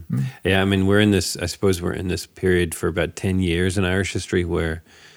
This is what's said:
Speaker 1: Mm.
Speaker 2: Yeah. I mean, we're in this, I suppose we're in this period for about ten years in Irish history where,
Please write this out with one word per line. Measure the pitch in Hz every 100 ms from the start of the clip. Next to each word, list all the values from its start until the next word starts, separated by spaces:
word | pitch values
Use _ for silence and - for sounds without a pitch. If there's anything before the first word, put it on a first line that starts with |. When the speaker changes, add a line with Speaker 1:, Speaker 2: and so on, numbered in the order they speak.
| 82
Speaker 1:
Mm. | 131 131 -
Speaker 2:
Yeah. | 87 95
I | 98
mean, | 98 95
we're | 101
in | 104
this, | 95 - -
I | 87
suppose | - 98 87
we're | 90
in | 78 92
this | 80 -
period | - 95 90 87 -
for | 92
about | 82 82 -
ten | 98 92
years | 90 82 92 92
in | 90
Irish | 95 92
history | - - 92
where, | 87 85 82 80 - - -